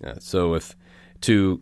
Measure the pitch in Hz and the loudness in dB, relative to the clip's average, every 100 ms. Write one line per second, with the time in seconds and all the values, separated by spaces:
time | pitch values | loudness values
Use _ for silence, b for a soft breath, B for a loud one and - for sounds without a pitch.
0 | - 60 - 95 85 82 - - B B | -14 -14 -4 0 0 -2 -6 -20 B B
1 | B B - 107 95 87 | B B 2 4 4 -2